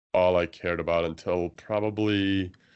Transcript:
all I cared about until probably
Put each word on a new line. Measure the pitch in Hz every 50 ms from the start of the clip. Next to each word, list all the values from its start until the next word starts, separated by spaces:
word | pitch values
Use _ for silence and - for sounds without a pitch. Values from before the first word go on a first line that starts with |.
| _ _ -
all | 92 90 90 90
I | 87 87
cared | 85 - - - 87 85 82
about | 78 85 85 85 85
until | 82 80 - - 95 90 87 87 85
probably | - - - - 107 104 104 107 101 107 107 107 104 98 98 95 98 95 92 90 - _ _ _ _